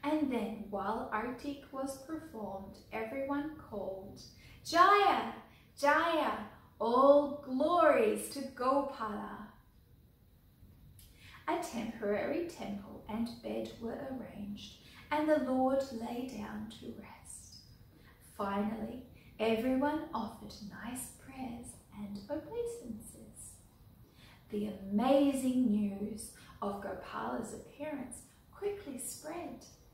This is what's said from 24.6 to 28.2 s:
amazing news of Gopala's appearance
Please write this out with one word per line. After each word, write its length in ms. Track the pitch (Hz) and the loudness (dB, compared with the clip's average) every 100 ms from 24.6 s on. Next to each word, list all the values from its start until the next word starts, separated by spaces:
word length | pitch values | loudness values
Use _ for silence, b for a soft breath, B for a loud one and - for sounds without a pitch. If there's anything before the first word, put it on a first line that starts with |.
| 208 190 196 | -4 -6 -2
amazing 800 | 202 254 277 277 269 254 254 247 | 2 6 8 8 6 2 4 6
news 640 | 208 202 196 214 208 - B B B | 4 2 -2 -6 -6 -12 B B B
of 200 | 208 196 | -4 -4
Gopala's 720 | 196 185 - 214 233 247 208 | -6 -8 -8 -6 -4 -4 -6
appearance 680 | - - - 302 285 247 - | -10 -14 -10 -8 -6 -8 -12